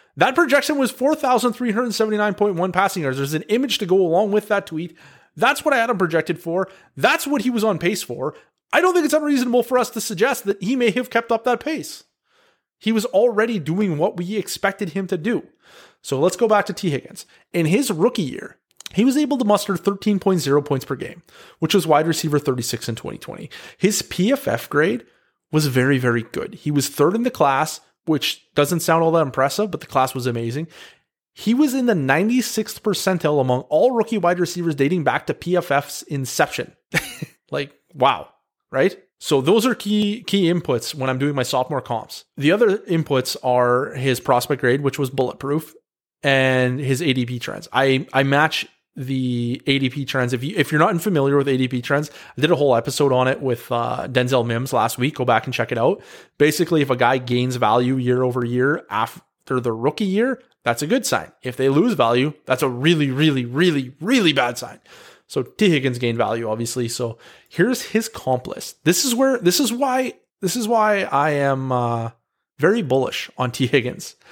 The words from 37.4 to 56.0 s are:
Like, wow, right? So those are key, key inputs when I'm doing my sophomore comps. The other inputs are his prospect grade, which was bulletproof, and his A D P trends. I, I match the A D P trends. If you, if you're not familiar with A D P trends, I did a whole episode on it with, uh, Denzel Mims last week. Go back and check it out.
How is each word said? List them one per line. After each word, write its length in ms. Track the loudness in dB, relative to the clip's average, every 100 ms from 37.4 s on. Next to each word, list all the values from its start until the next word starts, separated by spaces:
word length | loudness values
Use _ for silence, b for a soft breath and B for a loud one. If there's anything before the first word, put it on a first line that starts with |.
| _
Like, 220 | -8 -8 _ _
wow, 340 | 0 2 2 -6 _ _ _ _
right? 280 | 0 0 0 _ _
So 220 | 0 0
those 260 | 4 4 2
are 80 |
key, 500 | -2 -2 0 0 -2
key 280 | -2 0 2
inputs 420 | 0 0 -4 -4
when 140 | -6 -4
I'm 100 | -2
doing 160 | -2
my 80 | -2
sophomore 400 | -2 -2 -2 -4
comps. 420 | -4 -8 -8 -18 -18 -2
The 140 | 0
other 280 | 4 4 2
inputs 580 | 0 -2 2 0 0 -4
are 480 | 0 2 4 2 0
his 260 | -4 -2 -2
prospect 440 | 2 2 2 0
grade, 180 | 2 2
which 180 | 0 -2
was 120 | -4
bulletproof, 640 | -2 -4 -4 -4 -4 -4 -20 _ _ _ _
and 580 | 0 2 2 2 0 -2
his 200 | -2 0
A 100 | 0
D 120 | 0 -2
P 120 | -6
trends. 300 | -8 -10 -4
I, 340 | 0 2 2 0
I 100 | 0
match 420 | 2 2 2 -2 -8 _ _ -12
the 680 | -6 -4 -2 -2 -2 -4 -2
A 120 | 0
D 120 | 0
P 140 | -4
trends. 280 | -4 -2 -2
If 100 | -2
you, 140 | -4 -2
if 160 | 0
you're 60 | 2
not 220 | 2 2
familiar 360 | 0 2 2 2
with 120 | 2
A 80 | 0
D 120 | 0
P 140 | -2
trends, 280 | -2 -2 -2 B B -4
I 40 |
did 100 | 0
a 60 | 2
whole 180 | 4
episode 380 | 2 0 0 2
on 160 | 4 2
it 120 | 0
with, 300 | -2 -4 -4
uh, 380 | -4 -2 -4 -2
Denzel 360 | 0 2 2 0
Mims 260 | -2 -2
last 260 | 0 0 0
week. 160 | -4
Go 100 | -2
back 220 | 2 2 0
and 80 |
check 180 | -4 -4
it 60 | 0
out. 240 | 0 0